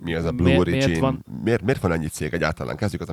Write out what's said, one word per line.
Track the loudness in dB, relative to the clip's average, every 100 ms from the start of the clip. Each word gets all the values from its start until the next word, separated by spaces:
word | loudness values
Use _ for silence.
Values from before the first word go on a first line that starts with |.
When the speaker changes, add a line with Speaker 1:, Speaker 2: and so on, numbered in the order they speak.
Speaker 1:
Mi | -4
ez | -2 0
a |
Speaker 2:
Mi-, | 2
Speaker 1:
Blue | 4
Speaker 2:
miért | 4 4 2
Speaker 1:
Origin? | 2 2
Speaker 2:
van | 0 -2 -8 -4
Speaker 1:
Miért, | 0 0
miért | 0 0
van | 0
ennyi | 0 -2
cég | -4 -4
egyáltalán? | 0 -2 -2 -6 -2
Kezdjük | -4 -4
az, | -4